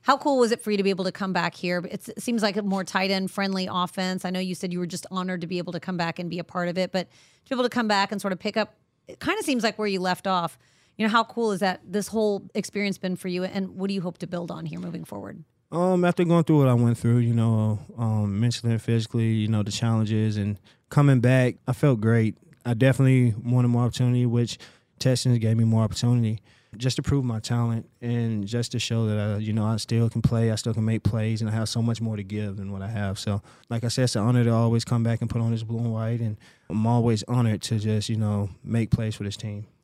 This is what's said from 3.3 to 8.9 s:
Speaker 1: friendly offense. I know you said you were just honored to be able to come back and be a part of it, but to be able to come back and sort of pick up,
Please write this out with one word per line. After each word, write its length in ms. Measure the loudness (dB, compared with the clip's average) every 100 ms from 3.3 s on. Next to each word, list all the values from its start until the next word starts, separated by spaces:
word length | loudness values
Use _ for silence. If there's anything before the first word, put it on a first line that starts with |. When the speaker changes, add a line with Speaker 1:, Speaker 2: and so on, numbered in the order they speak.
Speaker 1:
friendly 380 | -2 -2 -2 -2
offense. 540 | -2 -4 -4 -4 -4 -4
I 60 |
know 100 | -4
you 120 | -4
said 200 | -6 -6
you 60 | -4
were 60 | -6
just 200 | -8 -6
honored 300 | -6 -4 -6
to 80 | -6
be 120 | -6
able 120 | -6
to 80 | -8
come 160 | -6 -4
back 240 | -4 -4
and 100 | -8
be 100 | -8
a 40 |
part 240 | -6 -4 -4
of 100 | -2
it, 140 | -2
but 180 | -4 -6
to 400 | _ _ _ _
be 60 | -2
able 80 |
to 60 | 0
come 180 | 0 0
back 240 | 2 0
and 80 | -2
sort 140 | -4
of 60 | -4
pick 180 | -4 -4
up, 180 | -4 _ _